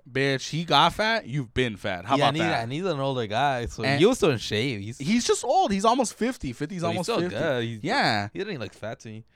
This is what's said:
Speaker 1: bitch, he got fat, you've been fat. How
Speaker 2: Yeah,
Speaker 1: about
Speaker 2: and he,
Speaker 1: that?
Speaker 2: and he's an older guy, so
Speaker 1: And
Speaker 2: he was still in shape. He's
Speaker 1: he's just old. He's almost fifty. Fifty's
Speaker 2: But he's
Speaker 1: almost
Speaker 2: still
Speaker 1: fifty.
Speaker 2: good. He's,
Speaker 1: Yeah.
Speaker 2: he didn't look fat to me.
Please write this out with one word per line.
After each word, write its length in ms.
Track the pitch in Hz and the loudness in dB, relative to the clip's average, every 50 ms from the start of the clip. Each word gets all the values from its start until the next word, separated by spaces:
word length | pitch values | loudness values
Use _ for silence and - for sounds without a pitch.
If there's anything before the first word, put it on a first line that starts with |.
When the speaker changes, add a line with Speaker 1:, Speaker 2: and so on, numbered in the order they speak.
| _ - | _ -6
Speaker 1:
bitch, 420 | 120 131 139 139 135 131 - - | -2 0 2 2 0 0 -2 -4
he 140 | 143 160 175 | -4 -4 0
got 280 | 160 147 139 165 165 | 4 6 6 6 6
fat, 340 | - - 214 220 226 220 - | 4 2 0 0 0 -2 -4
you've 260 | - - 147 123 107 | -4 -4 -4 -4 -2
been 240 | - 127 127 117 104 | -2 0 0 0 -2
fat. 280 | 92 - 104 92 87 95 | -4 -4 -4 -4 -4 -2
How 120 | 110 139 | 0 2
Speaker 2:
Yeah, 80 | 143 135 | 4 4
Speaker 1:
about 40 | 117 | 4
Speaker 2:
and 80 | 143 | 4
he, 60 | 156 - | 2 0
Speaker 1:
that? 180 | - - 117 | 0 0 -2
Speaker 2:
and 100 | 117 117 | -2 -4
he's 120 | 135 165 190 | -4 -4 -2
an 160 | 185 151 135 | -2 -2 0
older 260 | 135 139 135 127 113 | -2 -2 -2 -2 -2
guy, 400 | 98 104 120 143 143 131 120 117 | -2 0 2 2 2 0 0 -4
so 160 | - - - | -6 -6 -4
Speaker 1:
And 160 | - 135 139 143 | -2 0 4 6
Speaker 2:
he 80 | 170 | 6
was 120 | 240 262 - | 6 6 4
still 120 | 214 160 | 2 2
in 80 | 123 107 | 2 0
shape. 420 | - - 110 104 127 143 117 101 | -2 -2 -2 0 0 -2 -4 -4
He's 180 | 98 110 131 - | -6 -8 -10 -6
Speaker 1:
he's 280 | 127 165 226 240 - | 0 0 2 2 2
just 180 | - 415 - - | 2 0 0 0
old. 280 | 240 302 381 370 247 | 2 2 2 2 2
He's 120 | 196 196 202 | 2 2 4
almost 280 | 226 247 269 233 - - | 4 4 4 2 -2 -2
fifty. 380 | - 208 254 - - - 135 | -2 -2 -2 -2 -4 -8 -10
Fifty's 300 | 113 - 147 156 190 170 | -6 -6 -8 -6 -6 -4
Speaker 2:
But 60 | 165 170 | -2 -2
he's 40 | 165 185 | -2 -2
Speaker 1:
almost 60 | 165 | -2
Speaker 2:
still 140 | - 233 - | -2 -2 -2
Speaker 1:
fifty. 160 | 175 180 107 | -2 -2 -2
Speaker 2:
good. 280 | 113 156 160 131 120 117 | -2 -2 0 0 0 -2
He's, 160 | 117 117 107 | -4 -6 -6
Speaker 1:
Yeah. 460 | 120 175 254 277 202 143 113 104 101 98 | -4 -2 0 2 2 2 2 0 -2 -4
Speaker 2:
he 60 | - 175 | -6 -8
didn't 220 | 196 220 180 127 | -6 -6 -6 -8
look 140 | 104 92 - | -8 -10 -10
fat 260 | - 104 107 127 - | -10 -10 -10 -10 -12
to 80 | - 113 | -14 -14
me. 160 | 107 110 - _ _ | -14 -14 -16 _ _